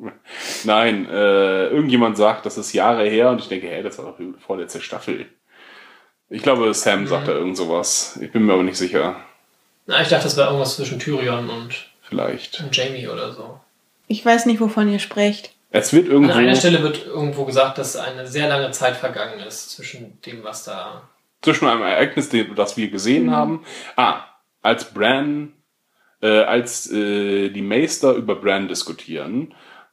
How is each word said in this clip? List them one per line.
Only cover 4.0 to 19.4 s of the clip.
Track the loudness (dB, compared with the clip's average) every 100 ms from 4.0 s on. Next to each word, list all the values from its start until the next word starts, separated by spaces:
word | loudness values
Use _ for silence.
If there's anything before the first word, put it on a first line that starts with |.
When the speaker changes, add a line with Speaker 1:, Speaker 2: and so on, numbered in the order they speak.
| -14
Speaker 1:
doch | -14
die | -14 -14
vorletzte | -8 -8 -8 -12
Staffel. | -12 -10 -8 -8 -10 _ _ _ -20 -20 -20 -20 _ _ _
Ich | -2
glaube, | 2 2 2
Sam | 2 0 0
Speaker 2:
Mhm. | 0
Speaker 1:
sagt | -2 0
da |
irgend | -2 -2 -4
sowas. | -2 -2 0 -4 -4 -10
Ich | -4
bin | 2 4
mir |
aber | 4
nicht | 2 -2
sicher. | -2 0 -2 -4 -16 _ _ _ _ _ -2
Speaker 2:
Na, | 0
ich | 2
dachte, | 2
das | 2 2
war | 2
irgendwas | 2 -2 -4
zwischen | -6 -6
Tyrion | -4 -2 -2 -4 -6
und, | -10 -10 -12 -14 _
Speaker 1:
Vielleicht. | -8 -4 -4 -6 -10 -12
Speaker 2:
und | -4 -2
Jamie | -2 -6 -8
oder | -8 -10
so. | -12 -18 -20 _ _ _ _ -8
Speaker 3:
Ich | -2 2
weiß | 4 4
nicht, | 2
wovon | 0 2 2
ihr | 0
sprecht. | -4 0 0 0 -10 _ _
Speaker 1:
Es | -2 4
wird | 4 6
irgendwo | 6 6
Speaker 2:
An | 6
einer | 4 6
Stelle | 4 4
wird | 2 -4 -8
irgendwo | -4 -4 -4 0
gesagt, | 2 2 0
dass | -6 -6
eine | -8 -10 -8
sehr | -2 0
lange | 0 -2
Zeit | -2 -2 0
vergangen | -6 -6 -10 -10